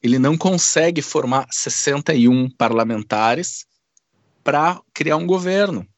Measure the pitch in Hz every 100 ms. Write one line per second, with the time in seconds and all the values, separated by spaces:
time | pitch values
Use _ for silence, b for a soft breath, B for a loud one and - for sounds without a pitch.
0 | 123 131 131 160 190 180 - - 165 170
1 | 135 156 127 131 131 - - - - 143
2 | - 156 120 127 127 - 117 113 113 113
3 | 107 107 110 123 185 - - _ _ _
4 | _ _ _ _ - 147 160 180 _ -
5 | 165 151 175 185 180 190 202 139 92